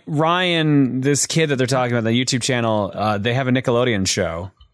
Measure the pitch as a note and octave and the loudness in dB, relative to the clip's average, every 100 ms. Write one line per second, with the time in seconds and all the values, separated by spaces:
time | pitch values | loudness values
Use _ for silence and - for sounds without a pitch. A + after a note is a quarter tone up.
0 | - D3+ D#3+ F3 F3+ E3+ D#3 C#3+ C3 B2+ | -4 -2 0 2 2 2 2 2 2 0
1 | C3 C#3 - E3 D#3+ C3+ B2+ C3 B2 A#2+ | 0 0 0 0 0 0 0 0 0 0
2 | A2+ A#2 B2 B2+ A#2 B2 A#2 G#2+ G2 - | 2 0 0 -2 -2 0 0 0 -2 -2
3 | G#2+ G#2 G#2+ B2 B2+ B2+ B2+ A#2+ B2+ G#2+ | -2 -2 -2 -2 0 0 2 0 2 0
4 | F#2+ - F2 E2 F#2+ - - | -2 -2 -2 -4 -10 -16 -20